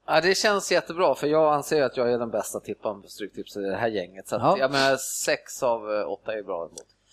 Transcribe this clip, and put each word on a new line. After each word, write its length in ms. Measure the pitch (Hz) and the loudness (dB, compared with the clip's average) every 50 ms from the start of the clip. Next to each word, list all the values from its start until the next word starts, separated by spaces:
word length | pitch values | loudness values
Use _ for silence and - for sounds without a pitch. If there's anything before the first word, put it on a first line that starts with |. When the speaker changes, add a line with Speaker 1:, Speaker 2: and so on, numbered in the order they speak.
| - | -4
Speaker 1:
Ja, 140 | - 151 160 | 2 2 4
det 140 | 160 180 190 | 6 4 2
känns 380 | - - 220 208 196 185 - 185 | 4 4 2 2 2 0 2 0
jättebra, 420 | 170 - - 170 170 185 156 131 | 0 0 0 -2 0 2 2 2
för 120 | - - | 2 0
jag 280 | 147 151 156 160 151 151 | 2 4 4 4 4 4
anser 280 | 143 143 - 160 151 139 | 2 0 0 2 2 2
att 140 | 123 - | 2 0
jag 160 | 131 123 120 123 | 0 0 0 2
är 60 | 117 | 0
den 120 | 120 117 | -2 -2
bästa 300 | 104 107 95 - - 104 | -4 -4 -4 -4 -6 -10
tipparen 420 | - - 104 _ - 113 101 101 95 | -8 -8 -10 _ -6 -6 -6 -8 -12
på 60 | - | -18
Stryktipset 540 | - - 107 92 - - 98 - - 104 98 | -14 -12 -12 -12 -10 -12 -14 -12 -8 -6 -4
i 40 | |
det 100 | 98 95 | -4 -2
här 120 | 95 117 117 | -2 -2 -2
gänget. 400 | 110 101 87 87 95 95 95 - | -2 -2 -6 -6 -10 -18 -12 -6
Så 80 | 127 | -4
att, 60 | 110 120 | 0 2
Speaker 2:
Ja. 140 | 147 185 131 | 2 2 4
Speaker 1:
jag 120 | 135 131 | 2 0
menar, 260 | 143 139 135 135 135 | 2 4 4 4 2
sex 680 | 127 - - - - - - 151 - - - - - - | 2 -2 -6 -6 -6 -2 -2 -2 -2 -4 -10 -10 -2 0
av, 320 | 123 117 113 107 107 107 | 0 0 0 -2 -4 -4
eh, 160 | 107 98 73 | -2 -2 -4
åtta 220 | 98 - - - 110 | -6 -8 -6 -8 -8
är 80 | 107 98 | -6 -6
bra 220 | 95 95 85 85 | -6 -6 -6 -6
emot. 140 | 78 - - - _ _ _ _ _ | -8 -12 -16 -20 _ _ _ _ _